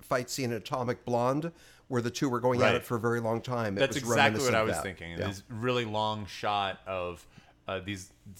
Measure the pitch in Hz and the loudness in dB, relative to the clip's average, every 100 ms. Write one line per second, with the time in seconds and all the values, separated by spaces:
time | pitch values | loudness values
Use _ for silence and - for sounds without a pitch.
0 | - 135 123 - 123 117 - 135 123 120 | -2 -2 -2 -4 -2 -4 -4 -4 -2 -4
1 | - 120 123 135 165 - - - _ 123 | 0 2 2 0 -4 -10 -20 -20 _ 0
2 | 117 - 139 120 127 120 107 117 - 123 | 0 0 0 2 2 4 4 4 0 0
3 | 120 117 113 117 131 120 110 98 135 131 | 2 0 0 -2 -2 -2 0 2 2 2
4 | 117 117 139 110 131 113 110 82 95 90 | 0 4 4 4 2 4 2 0 -4 -8
5 | 85 85 95 98 - 113 123 123 113 107 | -10 -4 -4 -6 -12 -4 0 0 0 0
6 | 107 107 98 - 107 104 98 92 92 92 | 0 -2 -8 -4 -2 0 0 -4 -6 -4
7 | 87 85 - - - _ - 95 92 98 | -4 -8 -16 -20 -20 _ -6 -6 -4 -8
8 | 90 - - | -10 -20 -20